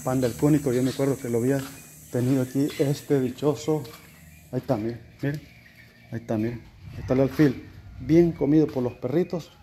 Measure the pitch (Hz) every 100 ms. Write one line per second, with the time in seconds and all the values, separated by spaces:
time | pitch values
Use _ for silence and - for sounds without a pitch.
0 | - 131 123 113 147 151 143 123 131 120
1 | 139 131 120 117 123 139 135 - - -
2 | - 127 123 135 127 139 147 - 143 143
3 | - 143 127 123 143 139 - 156 131 -
4 | - - - - - 127 - 120 113 117
5 | - - 139 147 - - - - - -
6 | - 117 - 110 110 120 - - - -
7 | - 131 135 - 151 117 - - - -
8 | 127 160 170 156 139 151 151 131 123 -
9 | 123 143 175 180 - -